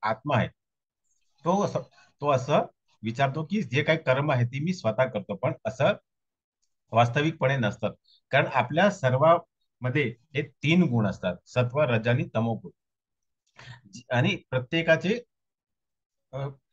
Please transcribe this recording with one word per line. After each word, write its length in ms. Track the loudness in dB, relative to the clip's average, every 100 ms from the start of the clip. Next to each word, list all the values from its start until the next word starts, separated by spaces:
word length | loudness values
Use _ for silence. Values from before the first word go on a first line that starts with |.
आत्मा 360 | -4 -4 -2 0
आहे 100 | -2 -6 _ _ _ _ _ _ _ _ -2
तो 180 | 0
असं, 160 | 0 -4 -8 _ _ -8
तो 100 | 0
असं 300 | 0 2 0 0 _ _ _
विचारतो 400 | -8 -2 -2 -2
की 180 | -4 -4
जे 220 | -2 -2
काही 140 | 0 0
कर्म 340 | 2 0 2
आहे 140 | 0 0
ती 140 | -2
मी 140 | -4
स्वतः 320 | -4 -2 0 0
करतो, 300 | -2 -8 -6
पण 180 | -6 -4 -8
असं 280 | -2 0 0 _ _ _ _ _ _ _ _ -4
वास्तविकपणे 640 | 2 2 2 -2 0 -2 0
नसतात. 340 | -2 -2 -6 -8 _ _ -2
कारण 140 | 0 2
आपल्या 460 | 0 0 2 2
सर्वांमध्ये 1200 | 2 0 4 4 4 2 _ _ -10 -4 -2 -2 -6 _
हे 80 | -8
तीन 420 | -8 _ 2 4
गुण 240 | 4 2 0
असतात, 280 | -2 -4 -6 _
सत्व, 360 | -2 0 0
रज 260 | 0 0 2
आणि 220 | 0 0 -2
तमोगुण. 360 | -2 -4 -10 -20 _ _ _ _ _ _ _ _ -20 -20 -20 -18 -4
आणि 260 | 0 2 0 -4
प्रत्येकाचे, 720 | -4 -2 -2 2 2 2 -4 -6 _ _ _ _ _ _ _ _ _ _
अ, 160 | -10 -10 -10 _